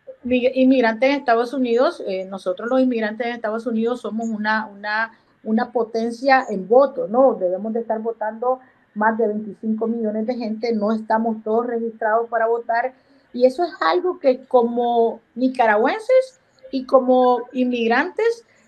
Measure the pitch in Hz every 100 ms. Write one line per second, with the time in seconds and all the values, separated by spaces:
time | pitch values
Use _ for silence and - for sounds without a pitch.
0 | - 523 247 247 240 254 262 262 226 220
1 | 262 285 269 226 240 277 247 233 294 349
2 | - 190 190 190 190 185 220 262 262 233
3 | 214 220 240 240 220 220 233 226 226 240
4 | 214 214 226 208 214 220 214 202 208 214
5 | 226 - _ _ - 220 247 247 226 226
6 | 226 233 269 262 262 196 180 247 277 269
7 | 170 226 269 196 180 185 220 226 226 220
8 | 220 226 214 220 247 262 - _ _ 208
9 | 214 220 214 214 214 180 220 220 226 233
10 | 214 214 220 233 220 220 240 226 202 220
11 | 220 220 226 220 220 220 240 233 226 220
12 | 220 220 226 226 226 233 233 226 254 262
13 | _ _ _ 240 254 254 349 - 320 349
14 | 359 359 277 262 - 247 233 240 240 233
15 | 233 214 _ 233 254 262 285 214 254 427
16 | 440 523 523 _ _ _ - 269 262 262
17 | 254 254 247 240 247 254 247 247 226 240
18 | 349 359 453 453 - _